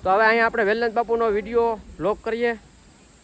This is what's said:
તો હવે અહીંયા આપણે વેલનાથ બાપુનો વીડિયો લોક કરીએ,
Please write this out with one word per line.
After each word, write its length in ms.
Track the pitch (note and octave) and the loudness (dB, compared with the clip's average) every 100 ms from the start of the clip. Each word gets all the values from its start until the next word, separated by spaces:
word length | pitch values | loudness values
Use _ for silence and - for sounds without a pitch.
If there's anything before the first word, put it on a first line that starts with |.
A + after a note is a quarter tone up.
તો 80 | F#3 | 2
હવે 140 | G3 | 2
અહીંયા 220 | A3 A#3 A3+ | 4 4 2
આપણે 180 | A3+ | 2
વેલનાથ 280 | G3+ A3 A#3 | 0 0 0
બાપુનો 400 | A3 A#3 A#3 A3+ | -2 -2 0 0
વીડિયો 480 | G3+ G#3+ A#3 A#3 G#3+ - - | -2 -2 -2 0 -4 -10 -6
લોક 240 | E3 G#3+ | -4 -4
કરીએ, 360 | - A3+ A#3 A3 - - - _ - - | -6 -4 -4 -4 -12 -20 -20 _ -20 -20